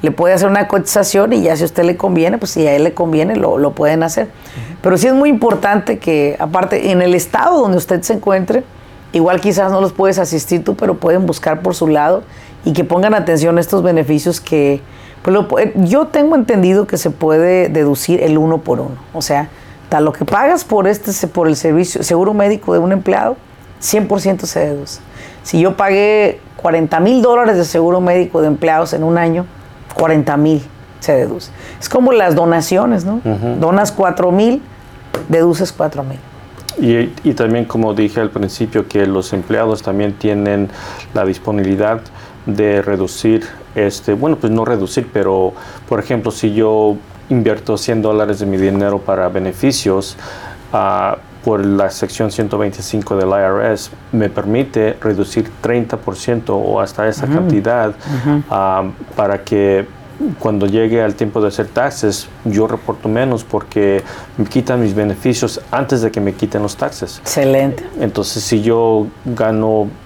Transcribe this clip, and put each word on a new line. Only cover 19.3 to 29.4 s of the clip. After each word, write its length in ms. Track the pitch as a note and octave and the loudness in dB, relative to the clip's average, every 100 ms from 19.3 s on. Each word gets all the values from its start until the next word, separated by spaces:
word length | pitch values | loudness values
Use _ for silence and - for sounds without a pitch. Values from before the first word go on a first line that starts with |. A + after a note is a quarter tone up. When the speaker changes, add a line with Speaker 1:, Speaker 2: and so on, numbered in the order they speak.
| C#3+ D#3 - - - - | -2 -2 -12 -20 -20 -4
Speaker 1:
tal 160 | D#3 D3+ | 0 0
lo 60 | |
que 100 | - | 0
pagas 400 | - G3+ C#4 E4+ | -2 2 2 2
por 240 | - G#3+ F#3+ | 0 0 2
este, 240 | G#3 G#3 | 0 -4
se-, 160 | F#3+ F3 | -4 -4
por 200 | F3+ D#3+ | 0 2
el 80 | D3 | 2
servicio, 460 | E3 D#3 F3+ - | 2 2 0 -2
seguro 300 | - E3+ G3 | 0 2 2
médico 400 | G#3 G3+ G#3 - | 2 2 0 0
de 60 | F3 | 0
un 140 | F3 | 2
empleado, 440 | F#3+ F#3 G3 - C4 - - - - | 0 0 0 0 -4 -10 -20 -20 -10
cien 280 | - G#3+ G3+ | -2 -2 0
por 140 | E3+ | 0
ciento 260 | F#3+ F#3 E3+ | 0 -2 -4
se 140 | - | -2
deduce. 400 | D3+ C#3+ C#3+ - - - - - | -2 -4 -8 -16 -18 -20 -20 -18
Si 180 | - E3+ | -2 2
yo 160 | F3+ F#3+ | 2 2
pagué 640 | G3 G3 G#3 G#3+ G3+ - - - | 2 4 4 4 2 0 -12 -6
cuarenta 440 | - E3 D#3+ - | 0 0 0 2
mil 200 | F#3+ B3+ | 4 4
dólares 360 | A#3+ A#3+ A#3 F#3+ | 4 4 4 2
de 80 | |
seguro 360 | E3 E3+ E3 F#3 | 2 2 2 2
médico 400 | F3+ F3+ F3 E3 | 2 2 2 2
de 60 | D#3 | 2
empleados 460 | D3 E3 D#3 E3 | 2 2 2 0
en 100 | - | -2
un 160 | D#3+ E3+ | 0 2
año, 260 | E3+ E3 | 2 0